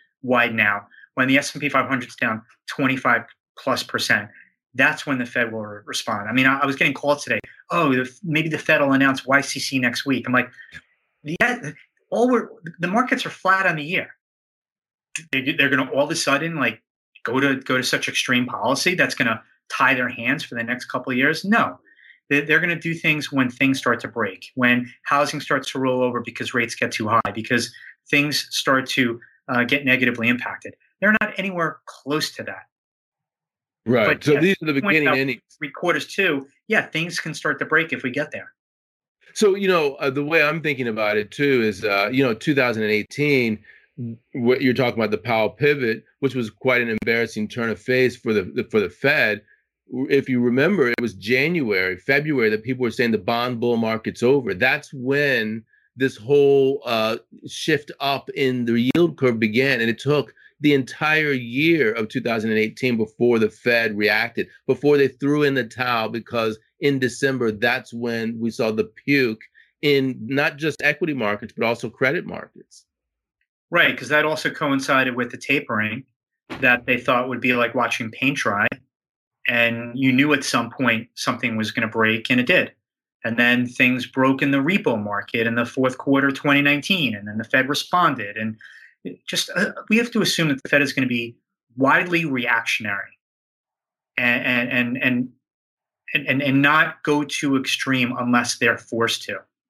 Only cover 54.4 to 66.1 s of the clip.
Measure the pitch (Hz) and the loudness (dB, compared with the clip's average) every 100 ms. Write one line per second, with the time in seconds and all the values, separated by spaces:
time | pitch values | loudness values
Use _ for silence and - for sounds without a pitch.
54.4 | 107 92 127 147 - 139 123 139 143 123 | 0 0 0 0 -4 -8 -2 0 2 0
55.4 | 110 110 - _ _ 120 131 - 110 143 | -2 -6 -12 _ _ -4 -4 -2 2 4
56.4 | 139 139 135 139 120 113 110 113 _ - | 6 6 4 0 -2 0 0 -2 _ -20
57.4 | 139 - - 143 - - 139 139 - 143 | -16 -8 0 0 -2 -6 -4 -4 -4 -2
58.4 | 135 127 117 117 123 160 170 143 127 113 | 0 0 0 2 2 2 2 2 0 2
59.4 | 113 110 139 123 113 110 135 147 - - | 2 2 2 2 0 -2 0 0 -2 -8
60.4 | - - 147 139 123 - 151 156 151 131 | -20 -2 2 2 0 -2 0 2 2 -2
61.4 | 117 123 160 165 113 117 110 127 117 113 | -4 0 2 4 2 0 -2 -4 -2 -2
62.4 | 113 110 110 - 127 113 107 - 120 117 | 0 2 0 0 0 0 -2 0 2 4
63.4 | 107 - 120 117 113 104 104 107 117 - | 2 0 0 2 0 0 2 2 0 -4
64.4 | - - - 131 147 147 135 - 139 147 | -8 -6 -4 0 4 6 4 2 0 2
65.4 | 147 135 113 - 123 117 110 | 2 0 -2 -4 -2 0 -2